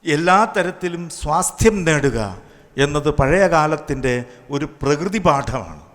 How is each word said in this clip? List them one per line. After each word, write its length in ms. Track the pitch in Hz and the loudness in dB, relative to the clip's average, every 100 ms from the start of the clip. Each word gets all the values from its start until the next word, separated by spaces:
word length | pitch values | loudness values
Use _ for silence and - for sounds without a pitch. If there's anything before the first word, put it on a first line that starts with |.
| 170 | -2
എല്ലാ 480 | 147 170 190 208 214 | 0 2 4 2 0
തരത്തിലും 520 | 175 185 180 170 170 | -4 -4 -8 -8 -10
സ്വാസ്ഥ്യം 720 | - 147 156 185 - 226 208 | -10 -4 -2 -2 2 2 4
നേടുക 360 | 165 151 139 117 104 92 - - - - | 2 2 2 -2 -6 -10 -20 -20 -18 -2
എന്നത് 320 | 143 147 151 | 0 2 -2
പഴയ 380 | 147 135 175 190 | 0 2 4 4
കാലത്തിൻ്റെ 800 | 165 151 156 - 135 131 123 120 - - | 4 2 -2 -4 -4 -2 -2 -4 -16 -8
ഒരു 160 | 143 147 - | -6 -6 -4
പ്രകൃതി 380 | 135 147 185 208 | -2 0 0 0
പാഠമാണ്. 640 | 175 143 131 123 90 78 69 | 2 2 0 -6 -8 -16 -20